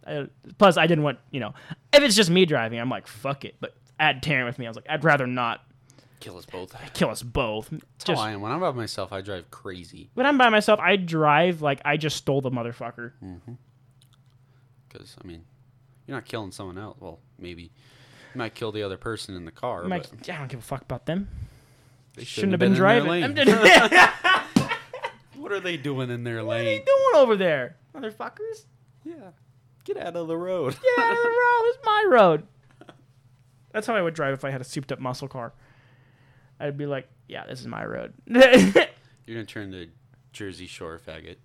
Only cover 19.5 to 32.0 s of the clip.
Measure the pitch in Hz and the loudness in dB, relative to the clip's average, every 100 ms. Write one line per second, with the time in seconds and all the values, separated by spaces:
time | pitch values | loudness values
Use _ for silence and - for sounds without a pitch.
19.5 | - - 101 185 180 139 - - 170 135 | -10 -8 -6 -6 -8 -10 -18 -14 -12 -12
20.5 | 127 - 135 - 127 - 170 202 - - | -14 -12 -12 -10 -12 -6 -6 -6 -12 -16
21.5 | - _ _ _ _ _ - 120 - 196 | -18 _ _ _ _ _ -18 -12 -4 -2
22.5 | 180 185 185 190 233 294 - 254 294 269 | 2 4 4 6 4 2 -2 -2 4 4
23.5 | 226 214 339 226 349 339 - 359 370 - | 8 8 8 6 6 6 4 0 0 0
24.5 | - - 453 - 508 - - _ - 302 | -2 -2 -6 -10 -12 -12 -14 _ -18 -8
25.5 | 196 180 160 143 131 127 120 120 117 113 | -6 -4 -6 -6 -6 -6 -6 -6 -6 -4
26.5 | 120 113 107 - 554 539 381 254 208 185 | -2 -2 -2 2 4 6 6 6 4 2
27.5 | 147 123 - _ 311 233 214 233 - 440 | 0 -4 -12 _ -14 -14 -10 -14 -10 -12
28.5 | 427 _ _ _ _ 302 330 196 _ _ | -12 _ _ _ _ -18 -18 -20 _ _
29.5 | _ _ _ - 403 175 170 165 165 180 | _ _ _ -12 -8 -8 -8 -6 -6 -4
30.5 | 185 135 - 508 494 466 466 466 466 480 | -2 -4 -2 0 2 2 2 0 2 2
31.5 | 480 453 508 453 415 | 4 2 -2 0 2